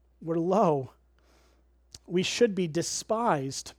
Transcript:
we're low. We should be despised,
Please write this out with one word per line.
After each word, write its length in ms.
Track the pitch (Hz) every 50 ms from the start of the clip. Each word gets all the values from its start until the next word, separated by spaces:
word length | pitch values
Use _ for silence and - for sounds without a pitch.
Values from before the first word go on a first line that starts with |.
| _ _ _ -
we're 180 | - 160 165 170
low. 520 | 165 180 185 208 220 170 151 139 127 - - _ _ _ _ _ _ _ _ _ _ _ _ _ _ _ _ _ _ _ - - _ -
We 160 | 170 180 185
should 320 | - - - 240 226 190
be 120 | 185 180 165
despised, 1080 | 147 170 160 - - - - - 220 220 240 226 175 147 135 135 135 - - - -